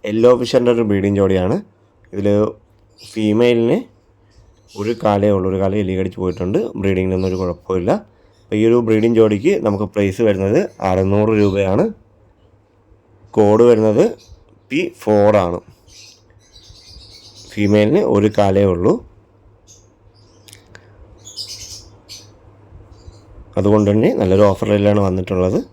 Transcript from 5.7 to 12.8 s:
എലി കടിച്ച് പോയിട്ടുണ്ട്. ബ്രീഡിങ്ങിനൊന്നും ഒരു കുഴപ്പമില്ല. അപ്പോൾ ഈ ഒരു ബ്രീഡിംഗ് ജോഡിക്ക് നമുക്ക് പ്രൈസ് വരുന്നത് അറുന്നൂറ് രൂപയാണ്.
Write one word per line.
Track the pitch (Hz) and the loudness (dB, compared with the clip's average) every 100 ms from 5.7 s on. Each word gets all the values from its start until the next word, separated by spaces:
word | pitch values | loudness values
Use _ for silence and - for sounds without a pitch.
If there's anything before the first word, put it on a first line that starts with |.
| 101 | -2
എലി | 92 95 | -4 -4
കടിച്ച് | 95 95 | -6 -6
പോയിട്ടുണ്ട്. | 92 82 92 139 226 - | -6 -4 -4 -4 -6 -4
ബ്രീഡിങ്ങിനൊന്നും | 98 92 92 92 95 | -2 -2 -2 -2 -4
ഒരു | 92 | -4
കുഴപ്പമില്ല. | 92 82 - 95 90 202 - _ _ _ | -6 -8 -6 -4 -2 -4 -6 _ _ _
അപ്പോൾ | _ 107 | _ 0
ഈ | 113 | 2
ഒരു | 120 113 | 2 2
ബ്രീഡിംഗ് | 110 113 113 | 0 2 4
ജോഡിക്ക് | 110 104 135 202 107 | 2 2 0 0 -2
നമുക്ക് | 101 101 | -4 -4
പ്രൈസ് | 104 101 92 113 | -2 -4 0 0
വരുന്നത് | 95 98 127 196 - 95 | 0 0 0 -2 -6 -2
അറുന്നൂറ് | 92 95 101 107 110 | 0 0 0 0 2
രൂപയാണ്. | 101 95 95 101 214 214 _ _ _ _ _ _ _ _ | 0 0 -2 0 -2 -4 _ _ _ _ _ _ _ _